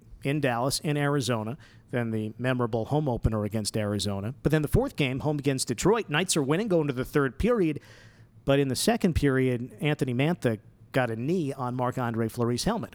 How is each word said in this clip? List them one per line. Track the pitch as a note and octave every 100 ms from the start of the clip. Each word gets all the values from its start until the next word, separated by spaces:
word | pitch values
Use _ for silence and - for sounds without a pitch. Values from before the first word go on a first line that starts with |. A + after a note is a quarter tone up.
| - -
in | C#3 D3+
Dallas, | C#3 A#2 C3+ -
in | D#3+ D3
Arizona, | C#3+ D3 A#2 A#2 G#2+ C#3+ - - -
then | B2+ A#2
the | A2 G#2+ A#2
memorable | B2 B2+ A#2+ A2+ G#2+
home | D3 D3+
opener | A#2 - A2
against | G#2 A2 G2+ A2+
Arizona. | G#2 G#2 G2 G2 G2+ C3+
But | D#3
then | D#3
the | D3
fourth | G#3 C4+ -
game, | C#3 C3
home | C#3+ D3+
against | C3+ C3 -
Detroit, | A#2 F3 A3+ -
Knights | D3 F#3+ E3
are |
winning, | C3+ D#3+ A3+
going | F3 D3
to |
the | B2
third | - D#3 C3+ -
period. | G#3+ A#3+ E3 D3 - - - - - -
But | - C#3
in | C#3
the | B2
second | - A#3 F#3
period, | - C#3+ C3 C3 B2 B2 -
Anthony | D3+ D3+ B2+
Mantha | A#2+ D3 F3 - G#2 - - -
got | - B2
a | A2+
knee | C3 F#3 C#3
on | C#3 B2
Marc-Andre | B2 B2 B2+ A#2+ A2+ A2+
Fleury's | A#2+ A#2 B2
helmet. | - A3 B2+